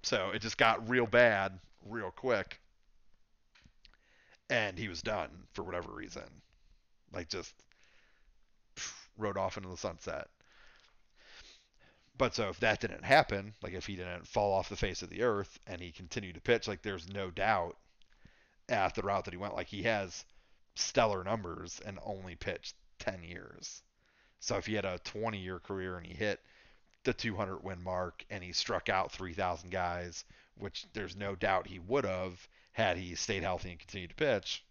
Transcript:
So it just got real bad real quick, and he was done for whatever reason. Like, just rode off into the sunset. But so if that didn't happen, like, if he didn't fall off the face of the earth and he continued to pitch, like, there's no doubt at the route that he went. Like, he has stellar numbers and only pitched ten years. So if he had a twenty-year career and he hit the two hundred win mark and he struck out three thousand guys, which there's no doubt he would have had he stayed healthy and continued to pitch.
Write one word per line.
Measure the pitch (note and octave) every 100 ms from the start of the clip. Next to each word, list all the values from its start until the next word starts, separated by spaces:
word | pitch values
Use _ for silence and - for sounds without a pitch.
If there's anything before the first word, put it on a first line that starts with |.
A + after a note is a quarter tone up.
So | - A#2 F#2+
it | A2
just | A2 -
got | A2+ A2 A2+
real | B2 A#2
bad | A#2+ A#2+ G2+ G2 F#2 - - G2+
real | A2 F#2+
quick, | - C3 A2+ G2 - - _ _ - - - _ _ _ - - _ - - _ _ _ - _
and | A#2+ G#2 F#2
he | G#2+
was | E2+
done | A2 G#2 C#2+ F2 -
for | -
whatever | F2 F2 E2+
reason. | - - - - - - - - - _ _ _
Like, | F#2 E2
just | F#2+ E2 - - - - - - _ - - _ _ _ - - - - G#2
rode | G#2+ G2
off | F#2 G#2
into | F#2
the | F2+
sunset. | G2 E2 - - - _ - - - - - - _ _ - - - - _ _ - _ _ -
But | B2+
so | - G2+
if | F2
that | A2 G#2+
didn't | A2 F2+
happen, | F#2 C#3+ - G2+ G2+ G#2+
like, | F2+
if | F2+ -
he | F#2
didn't | F2+ F2 E2
fall | - G#2
off | F#2+ F2+
the | G2
face | G2+ F2
of | F2
the | F2
earth | A#2+ G2+ G2 - -
and | F2+
he | F2
continued | - F2+ - F#2+
to | E2
pitch, | - A#2 -
like, | G2
there's | G#2+ F#2+ E2+
no | G2 F#2+
doubt | E2 G2 G#2 F2 - _ _ - - - - _ _ -
at | A2+ F#2
the | -
route | G2 G2
that | F#2
he | F2+
went. | G2+
Like, | - -
he | G#2
has | A2+ A2 F#2+ - - - _ - _
stellar | - - - A2+ G2
numbers | F#2 A2+ F2+ D#2+ F2 - -
and | G2
only | - G2 F#2
pitched | E2+ - F2 - - - -
ten | - F#2+
years. | E2 F2+ - - - - _ _ _ _ _ _
So | - G2+
if | F#2
he |
had | G#2+
a | G2 F2+
twenty-year | - G#2 A2+ G#2 F#2 F2+
career | - G2 F#2 F2+
and |
he | E2+
hit | F2 G#2+ G2 _ - - - _ _
the | -
two | A#2+ A#2 G2+
hundred | G2 F#2
win | F#2 F2+
mark | F2+ F2+ F2+ - -
and | G#2
he | F2+
struck | F2 - F#2+ -
out | F#2+ F#2
three | - F#2
thousand | E2+ F#2 E2 F2+
guys, | F#2 F2 F2 F2 E2+ - - - -
which | G2+ - -
there's | A2 F#2
no | F#2 G2+
doubt | F#2+ G#2 F#2+ -
he | F#2
would | F2 C3+ A#2+
have | F#2 F#2 F2+ - - -
had | - G#2+ F2+
he | F2+
stayed | E2+ - G2
healthy | F#2+ F2+ F#2
and | E2+
continued | - G2+ F2
to | -
pitch. | D3+ G#2+ - - -